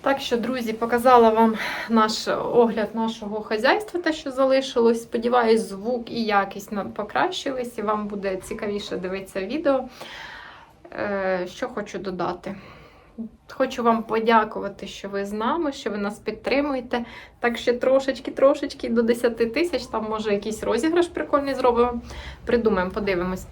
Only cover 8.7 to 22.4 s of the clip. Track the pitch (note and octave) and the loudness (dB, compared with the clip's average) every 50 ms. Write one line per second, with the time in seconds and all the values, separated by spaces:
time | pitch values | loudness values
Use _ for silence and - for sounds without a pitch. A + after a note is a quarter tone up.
8.7 | G3+ G3+ G3+ - F#3+ F#3 F3+ F3+ F#3+ F#3+ G3 - - G3 F#3+ G3+ C4 D#4 - C#4+ | -4 -6 -6 -6 -8 -6 -6 -6 -6 -6 -8 -8 -8 -8 -6 -4 -6 0 2 2
9.7 | C4+ B3+ - - - - - - - - - - - - - - - - - - | 2 2 0 -6 -12 -16 -16 -14 -14 -14 -14 -16 -16 -16 -18 -20 -20 -20 -20 -20
10.7 | _ _ _ - - - A3 G#3 G3+ G3 F#3+ F#3+ F#3 F3+ F3+ F3+ - - C4 A#3+ | _ _ _ -14 -8 -6 -4 -4 -4 -2 0 0 -2 -2 -4 -6 -6 -8 -8 -6
11.7 | - G#3+ G#3 - - G3 F#3+ G3 F3+ F3 F3 F3+ F3+ - - G3 G3+ G3 - - | -6 -8 -8 -8 -10 -8 -8 -6 -6 -4 -4 -4 -6 -6 -10 -12 -12 -12 -16 -20
12.7 | - - - - - - - - _ - A3+ A3 - _ _ - - - C4 B3+ | -20 -20 -20 -20 -20 -20 -20 -20 _ -12 -12 -12 -14 _ _ -20 -2 -2 -2 -2
13.7 | - B3+ A3+ A#3 A3+ A3+ A3 - A3 A3+ A3 A3+ A#3 A3 G#3+ G#3+ - G3 F#3+ G3 | -2 0 2 2 2 2 0 -2 -2 0 4 6 6 6 4 2 -4 -8 -8 -8
14.7 | G3 - G3 G3 - - - G3 G3 G3 G3+ G3+ G#3 G#3+ A3 B3+ D4+ E4+ E4 C#4+ | -10 -10 -14 -14 -12 -12 -10 -6 -6 -4 -4 -4 -6 -4 -2 -2 -2 0 -2 -4
15.7 | C#4 - - A3 G3+ G#3 G3+ G3+ G#3+ - - G#3+ G#3+ A3+ - - A#3+ C#4 D4 D4 | -4 -6 -8 -6 -6 -4 -4 -6 -6 -6 -8 -10 -10 -6 -4 0 0 0 0 0
16.7 | C4+ B3+ B3 - - A#3+ A#3+ - - - - - - _ - A#3+ A#3 - - B3+ | -4 -6 -4 -4 -4 -4 -4 -6 -14 -18 -20 -20 -10 _ -2 -2 -2 0 0 0
17.7 | A#3+ A#3+ - B3+ C4+ C4+ C4+ C#4 C4 - - D4 - - C4+ C#4 D4 D4 D4 C#4+ | 0 2 4 4 4 4 4 0 -4 -4 -8 -8 2 6 6 6 6 4 -2 -8
18.7 | - - - B3 A#3 A#3 A#3 A3 A#3 A#3 - A#3 A#3 - A#3 A3+ A3+ D4 E4+ F4 | -8 -8 -4 0 2 2 4 4 2 2 2 0 2 2 -2 0 2 0 0 0
19.7 | - B3 - - - A3 A3 G#3+ A3 G#3+ G#3+ G#3+ G3+ G3+ G#3 A3 A3 - G3+ G3+ | 0 -4 -6 -4 -6 -6 -4 -4 -4 -4 0 0 0 0 0 -4 -6 -4 -2 0
20.7 | G#3+ A#3+ - D#4+ E4 F4 E4+ - - E4+ D#4 - - C#4+ C#4 C#4 C4+ B3+ B3+ B3 | 0 2 2 2 4 2 2 0 -2 -6 -2 0 0 0 0 0 -2 2 2 4
21.7 | A#3+ A#3 A#3+ B3 A#3+ A#3+ - - - - - - - - | 4 4 2 2 0 -4 -8 -10 -14 -14 -14 -14 -16 -10